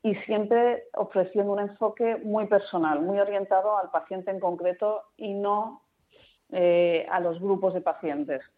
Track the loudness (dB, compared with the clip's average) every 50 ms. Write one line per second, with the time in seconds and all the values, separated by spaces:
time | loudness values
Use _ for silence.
0 | 0 0 -2 -2 -4 -4 -2 -2 2 2 4 4 4 4 2 -2 -6 -8 -6 -6
1 | -6 0 0 0 0 2 0 0 0 0 0 -2 -4 -6 -4 _ -2 -2 0 0
2 | -2 -2 -2 -4 -4 -2 -2 -2 2 4 2 2 2 2 -2 0 2 2 2 0
3 | 0 0 2 0 0 0 0 -2 0 2 2 2 4 2 0 0 -2 -2 -4 -4
4 | -4 -4 -10 -8 -6 -6 -6 -2 -2 -2 -2 0 -2 -2 -2 0 -2 -2 -2 -2
5 | -8 _ _ -10 -8 -6 -4 -2 0 0 0 0 -2 -6 -10 -16 _ _ _ _
6 | _ _ _ _ _ _ _ _ _ _ 0 2 4 6 6 6 4 4 2 0
7 | 0 0 -2 0 0 -2 -4 -2 0 0 0 2 2 0 0 0 -2 -2 -2 -2
8 | -4 -6 -4 -4 -4 -4 -6 -8 -8 _ _